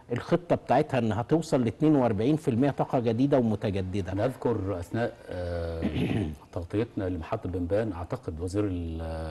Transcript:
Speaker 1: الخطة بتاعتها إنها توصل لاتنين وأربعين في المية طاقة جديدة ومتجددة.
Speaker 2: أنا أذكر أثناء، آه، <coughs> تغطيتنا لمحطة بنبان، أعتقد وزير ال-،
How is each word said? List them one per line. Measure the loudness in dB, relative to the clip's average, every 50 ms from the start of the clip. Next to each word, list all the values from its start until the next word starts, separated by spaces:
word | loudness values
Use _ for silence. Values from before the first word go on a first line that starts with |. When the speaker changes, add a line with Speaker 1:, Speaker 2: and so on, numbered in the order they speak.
| -10 -6 -6
Speaker 1:
الخطة | -4 -2 0 0 0 2 2 0
بتاعتها | 0 2 4 4 4 4 2 2 0
إنها | 2 2 2 0 0
توصل | 2 2 0 2 2 2 2 2
لاتنين | 2 0 2 4 4 6
وأربعين | 6 4 4 2 2 2 2 2
في | 2 0 0
المية | 2 2 2 2
طاقة | 2 0 -2 0 0 0
جديدة | 2 2 2 2 4 4 4 4
ومتجددة. | 4 4 2 2 0 -2 0 0 -2 -2 -2 -4 -2 -2 -2
Speaker 2:
أنا | 0 0
أذكر | 0 -2 -2 -2 -2 0 0 -2 -4 -4 -4
أثناء، | -6 -4 -2 -2 -2 -2 -4 -8 -14 -12
آه، | -8 -6 -6 -4 -4 -4 -4 -4 -4 -4 -4
<coughs> | -2 -2 0 0 0 0 0 -2 -2 -6 -10 -12 -10 -10
تغطيتنا | -8 -8 -4 -2 -2 -2 -2 -4 -4 -4 -2
لمحطة | -2 -4 -6 -6 -6 -6 -4 -4
بنبان، | -4 -4 -2 0 0 0 0 0 -4
أعتقد | -6 -8 -8 -8 -8 -8 -8 -8 -6
وزير | -6 -4 -2 -2 -2
ال-، | 0 -2 -4 -4 -6 -6 -6 -6 -6 -6 -6 -6 -8